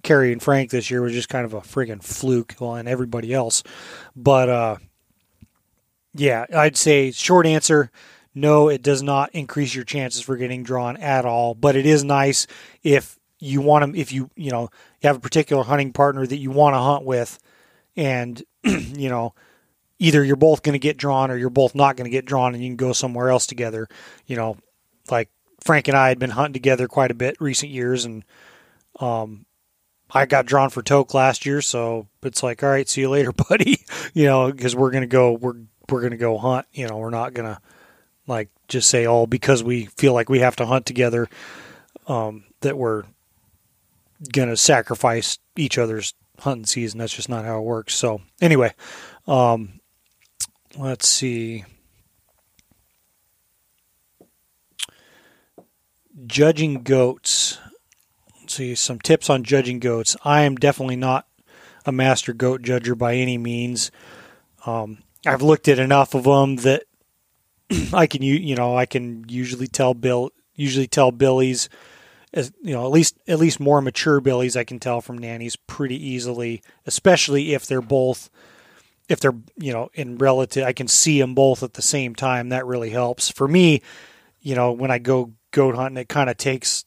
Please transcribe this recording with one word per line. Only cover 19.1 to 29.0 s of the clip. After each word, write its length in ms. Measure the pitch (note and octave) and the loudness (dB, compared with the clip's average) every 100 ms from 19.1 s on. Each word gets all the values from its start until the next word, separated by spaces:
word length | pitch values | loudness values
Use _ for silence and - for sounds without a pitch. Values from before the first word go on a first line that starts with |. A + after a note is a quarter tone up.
| A#2+ A#2 _ _ _ _ _ _ _ | -4 -6 _ _ _ _ _ _ _
either 240 | E3 D3 | 4 4
you're 120 | C#3 C#3 | 4 4
both 280 | D#3 D3+ | 6 4
gonna 160 | D#3 C#3+ | 0 -2
get 180 | C#3+ C#3+ | -2 -2
drawn 340 | C#3+ C3+ C3 | -2 0 0
or 60 | B2 | -2
you're 120 | B2 | -2
both 260 | B2+ C3 C#3 | 2 2 4
not 220 | C#3+ B2+ | 2 2
gonna 120 | A#2+ | -4
get 160 | C3 B2+ | -4 -2
drawn, 280 | C3+ B2+ | 0 0
and 100 | A#2+ | -2
you 60 | B2+ | -8
can 80 | B2 | -4
go 160 | B2+ | -2
somewhere 360 | A#2+ C3 A#2+ B2+ | -2 -4 -2 2
else 180 | B2+ - | 2 0
together. 400 | B2 A#2 A2 A2 - - - - | -6 -6 -6 -12 -16 -20 -20 -10
You 80 | A#2+ | -6
know, 200 | A2+ G#2 _ _ _ _ - | -6 -8 _ _ _ _ -4
like, 180 | A#2+ A2+ _ _ _ | -4 -4 _ _ _
Frank 240 | - D3+ C#3 | 0 2 4
and 80 | C#3 | 4
I 120 | C3 | 4
had 100 | B2+ | 2
been 120 | B2+ | -4
hunting 220 | A2+ D3 | -2 -4
together 340 | C3+ C3+ B2+ B2+ | -2 0 0 0
quite 240 | - C3 | 0 -2
a 40 | A#2 | -2
bit 220 | B2+ - | -6 -4
recent 300 | D3 C3 D3 | -6 -6 -6
years, 340 | C3 B2 B2+ A#2+ | -6 -2 -2 -4
and, 180 | A2 - _ - _ _ _ _ | -12 -18 _ -20 _ _ _ _
um, 460 | - | -8